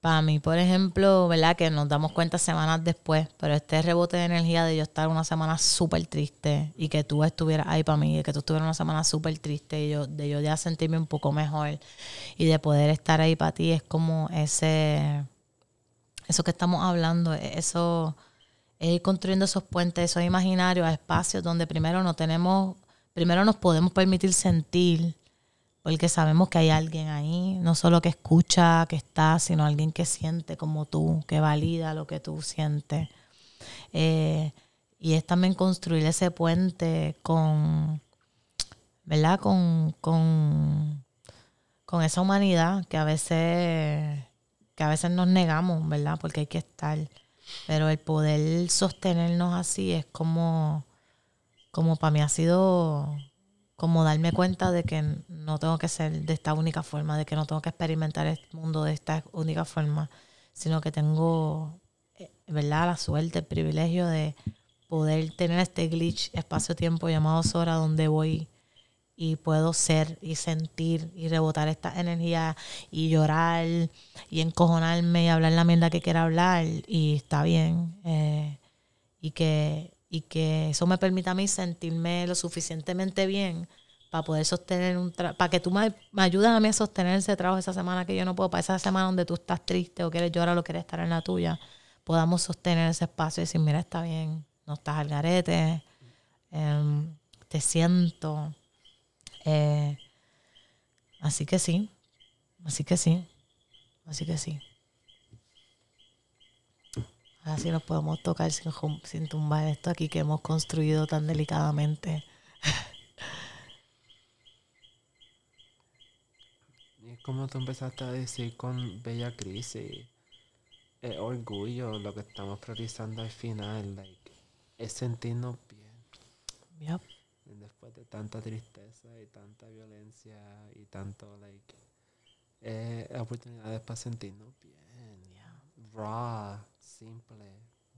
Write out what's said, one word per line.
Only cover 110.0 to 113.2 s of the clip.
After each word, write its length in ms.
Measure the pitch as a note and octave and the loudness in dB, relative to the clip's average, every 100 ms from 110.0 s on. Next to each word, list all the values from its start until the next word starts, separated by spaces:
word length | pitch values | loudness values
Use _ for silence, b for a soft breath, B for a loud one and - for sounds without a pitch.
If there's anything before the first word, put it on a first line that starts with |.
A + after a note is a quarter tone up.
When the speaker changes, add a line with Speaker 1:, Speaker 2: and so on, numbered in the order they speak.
| D#3 | -4
Speaker 1:
que 80 | D#3+ | -4
hemos 240 | D3+ D#3 | -2 -4
construido 640 | - D#3+ - D#3+ D3+ D#3 D#3 | -2 -4 -2 -2 0 0 0
tan 200 | D#3 D3+ | -2 -2
delicadamente. 960 | D#3+ D3+ D#3 D3+ D3 D3+ D3+ - D#3 - B B B | -2 -2 -2 -2 0 -2 -2 -4 -6 -8 B B B
<laughs> 300 | D3+ B B B _ _ | -4 B B B _ _